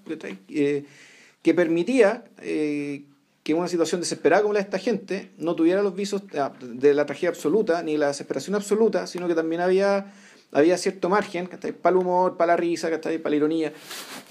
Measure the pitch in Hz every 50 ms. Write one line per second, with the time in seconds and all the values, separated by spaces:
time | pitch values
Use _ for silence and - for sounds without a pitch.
0 | _ - 160 160 - - 196 190 - - - 151 143 143 147 143 143 - - -
1 | - - - - - _ _ _ - 165 165 170 175 165 165 170 175 233 254 269
2 | 220 196 226 - - - _ - - - 165 156 151 151 147 147 147 143 143 139
3 | - - _ _ _ _ _ _ - - 151 165 175 170 175 175 165 165 - 180
4 | 170 - 160 - - 143 160 196 214 208 208 208 196 202 196 190 - 240 233 -
5 | - - 185 196 - - - - 151 165 175 156 160 165 180 196 202 202 180 180
6 | 202 196 202 196 196 - - 151 139 127 - - 127 123 113 131 127 147 143 147
7 | 147 143 143 - - 175 165 - - 151 160 220 214 - 165 170 165 160 151 151
8 | 147 143 139 - - - - 139 135 - 196 208 202 - 208 214 226 214 - 180
9 | 185 180 - 180 175 175 170 160 165 160 165 170 175 185 185 190 196 202 202 196
10 | 196 - - - - - - - _ _ - 143 147 170 180 170 - 196 185 190
11 | - 175 185 208 196 - - 170 180 175 - 165 - 156 - - - 175 180 185
12 | 185 180 180 180 180 180 180 - 170 170 170 170 175 170 170 160 - 165 165 151
13 | 156 165 165 160 160 151 151 147 147 151 160 165 156 151 151 - - - - -
14 | - - - - - -